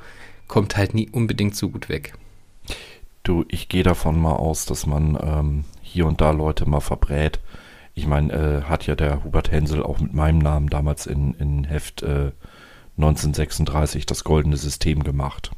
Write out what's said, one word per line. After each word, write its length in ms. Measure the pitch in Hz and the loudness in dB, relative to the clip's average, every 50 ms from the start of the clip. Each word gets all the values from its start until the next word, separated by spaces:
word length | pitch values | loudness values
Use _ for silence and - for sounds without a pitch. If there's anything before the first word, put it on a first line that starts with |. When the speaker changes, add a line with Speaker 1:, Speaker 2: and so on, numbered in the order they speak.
| - - - - - - - - - - | -12 -18 -18 -18 -18 -18 -20 -18 -10 -2
Speaker 1:
kommt 280 | - 110 98 - - | 0 0 2 2 0
halt 160 | 107 98 - | 0 0 0
nie 160 | - 113 107 - | 0 -2 -2 -2
unbedingt 480 | - 123 117 107 - - 101 101 101 | -2 0 0 0 0 0 0 -2 0
so 140 | - 104 85 | -2 -4 -4
gut 180 | - - - - | -4 -8 -8 -6
weg. 240 | - 73 - - - - - - - - - - - - - - - - - - - - - - - - | -6 -6 -8 -10 -16 -20 -20 -20 -20 -20 -20 -20 -20 -14 -12 -10 -10 -10 -12 -16 -20 -20 -20 -20 -16 -4
Speaker 2:
Du, 220 | - - 87 85 - - | 0 0 2 2 0 -2
ich 200 | - - - - | -4 -6 -4 -2
gehe 160 | - 92 87 | 0 4 4
davon 360 | 90 85 - - 80 80 82 | 4 4 4 2 2 2 4
mal 140 | 80 80 76 | 4 2 2
aus, 320 | - - 80 76 - - | 2 0 0 -2 -2 -4
dass 180 | - - - - | -4 -4 -2 -2
man, 320 | 76 73 73 78 78 73 - | 0 0 2 2 2 2 0
ähm, 420 | - 78 76 76 73 73 71 73 73 - - - | 0 0 0 0 0 0 0 -2 -4 -6 -10 -14
hier 260 | - - - 87 82 | -14 -4 0 2 2
und 140 | 78 78 - | 2 4 4
da 120 | 78 76 | 4 4
Leute 360 | 78 76 78 78 76 - - 69 | 4 2 0 0 0 0 2 2
mal 120 | 73 73 | 2 2
verbrät. 580 | - - 62 - - - 71 73 76 78 - - - - - - - - - - - - - | 0 -2 0 0 0 0 2 2 0 0 0 -2 -6 -8 -12 -16 -18 -20 -20 -20 -20 -12 -8
Ich 120 | 78 73 | -4 0
meine, 260 | 76 71 73 76 - | 2 2 2 2 2
äh, 300 | - 76 78 76 73 71 | 2 0 2 2 0 0
hat 240 | 69 73 87 - - | 0 -2 -2 -2 -2
ja 100 | 78 71 | -2 0
der 260 | 71 76 71 71 71 | 0 0 0 0 -2
Hubert 300 | - - - 78 - - | -2 0 0 0 2 2
Hensel 300 | - 76 - - 151 - | 2 2 2 2 0 0
auch 180 | - - - - | -2 -2 0 -2
mit 120 | - - | -2 0
meinem 260 | 135 151 156 156 160 160 | 0 2 2 4 4 4
Namen 320 | 73 73 76 73 73 73 | 4 4 2 2 0 0
damals 360 | - 73 73 73 73 - - | 0 0 0 0 -2 -2 -4
in, 280 | - 71 71 71 67 60 | -4 -2 0 0 0 0
in 300 | - 71 71 71 71 69 | -2 -2 0 0 0 -2
Heft, 380 | 76 78 73 - - - - | -2 -2 -4 -4 -6 -10 -6
äh, 300 | - - 71 71 71 69 - - - - - - - - - - - - - | -4 -2 0 0 0 -2 -4 -8 -14 -20 -20 -20 -20 -20 -20 -20 -20 -10 0
neunzehnhundertsechsunddreißig 1120 | - 78 76 73 - - 76 71 78 76 - - - 78 - - 76 76 - - 80 - | 2 4 4 4 4 2 0 0 0 -2 -2 0 0 0 0 2 2 0 0 0 -2 -4
das 180 | - - - - | -4 -4 -4 0
goldene 320 | 78 78 78 71 76 73 | 2 2 4 4 2 0
System 480 | 67 69 71 - - - 80 73 73 69 | 0 -2 -4 -2 0 0 2 2 2 0
gemacht. 460 | 69 69 69 69 69 - - - - - | 0 -2 -2 -2 -4 -6 -8 -10 -10 -12